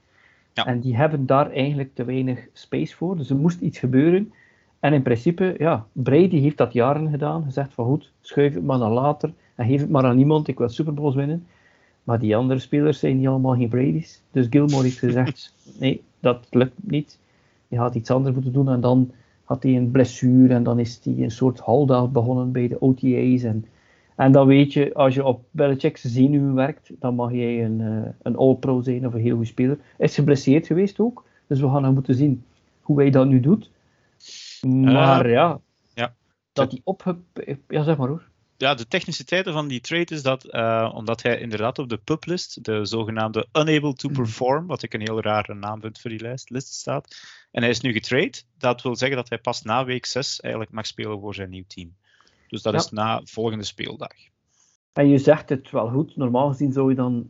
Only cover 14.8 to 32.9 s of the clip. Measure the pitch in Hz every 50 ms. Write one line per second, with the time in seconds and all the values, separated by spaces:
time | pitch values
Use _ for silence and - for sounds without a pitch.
14.8 | 131 127 127 - - 123 117 123 127 127 123 - - - _ _ _ - 131 -
15.8 | 135 131 - - - _ _ _ - 127 123 - - _ - 123 123 131 - -
16.8 | - - 147 147 151 - - _ _ _ _ _ _ _ _ _ _ _ 123 120
17.8 | 120 120 123 117 113 - 127 131 135 139 123 131 131 127 127 139 139 135 131 123
18.8 | 120 123 123 131 127 127 - - _ _ _ _ _ _ 131 131 - 131 131 123
19.8 | 127 120 123 135 127 117 - - 135 127 123 127 127 127 127 120 120 117 120 120
20.8 | 120 117 120 - _ 135 123 127 127 120 113 - 127 131 127 - - - 113 139
21.8 | 147 131 131 123 123 123 135 120 113 123 127 127 127 127 127 127 120 120 - -
22.8 | - 131 131 131 - 131 123 120 123 127 127 123 123 117 110 110 107 - _ _
23.8 | _ _ _ _ _ _ _ - 135 135 135 139 139 135 135 139 143 143 - 147
24.8 | 143 143 - 151 139 135 127 135 135 135 120 - - _ _ 151 147 139 139 135
25.8 | - 156 147 - - 123 117 131 127 139 147 143 139 139 135 131 131 143 - -
26.8 | _ _ - - - 127 123 120 120 117 123 123 120 117 120 117 113 110 110 110
27.8 | 113 110 110 110 110 113 117 - _ 120 117 - 131 131 131 127 - 135 131 127
28.8 | 123 131 123 123 131 123 117 117 113 120 120 117 117 113 - - 127 131 143 147
29.8 | - _ _ - - 156 - - 143 139 143 135 - 135 135 160 160 - 151 170
30.8 | 202 202 - - 208 240 240 - - _ _ _ _ _ 147 135 143 131 135 143
31.8 | 139 135 135 135 131 - 131 120 147 151 127 123 - _ _ _ _ _ _ _
32.8 | _ -